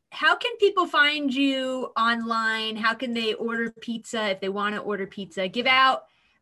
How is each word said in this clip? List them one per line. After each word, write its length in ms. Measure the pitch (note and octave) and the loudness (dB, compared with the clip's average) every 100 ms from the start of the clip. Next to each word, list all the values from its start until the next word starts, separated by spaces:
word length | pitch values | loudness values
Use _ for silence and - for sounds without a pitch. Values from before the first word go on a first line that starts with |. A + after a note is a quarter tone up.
| _ | _
how 240 | - D4+ F4 | 0 2 2
can 180 | A#4+ A#4 | 0 2
people 300 | G4+ F#4+ E4+ | 2 4 2
find 460 | D#4 D4 D4+ C#4+ | 4 4 2 0
you 580 | B3+ C#4 C4 C4 B3+ A#3+ - | 2 2 2 -2 -4 -4 0
online? 800 | A3+ A#3 A3+ A3+ A3 A3 A3 A3 | 0 0 -2 0 0 -2 -4 -2
How 160 | A3+ | -2
can 200 | A3+ C4 | -2 -4
they 200 | A#3 A3+ | -2 -2
order 380 | - A3+ A#3 A#3 | -2 -2 -2 -4
pizza 600 | - - A3+ - A3+ G#3+ | -6 -8 -8 -6 -4 -2
if 80 | F#3+ | -2
they 80 | G3 | -4
wanna 280 | G3 G3+ G#3 | -2 -2 -4
order 280 | - G3+ G3 | -4 -4 -6
pizza? 400 | - F#3+ G3 F#3+ | -10 -10 -6 -4
Give 200 | A#3 B3 | 0 2
out, 360 | C4 C4 B3+ - _ _ _ | 4 4 2 -4 _ _ _